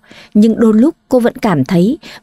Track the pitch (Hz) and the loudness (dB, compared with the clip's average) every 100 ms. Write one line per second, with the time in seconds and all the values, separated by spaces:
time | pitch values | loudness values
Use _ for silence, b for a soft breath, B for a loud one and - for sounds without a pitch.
0 | B B B 214 226 220 226 214 269 - | B B B 0 0 2 0 2 0 -2
1 | _ 254 226 - 226 156 131 180 185 302 | _ -2 -2 -4 -4 -2 -2 0 0 -4
2 | B B | B B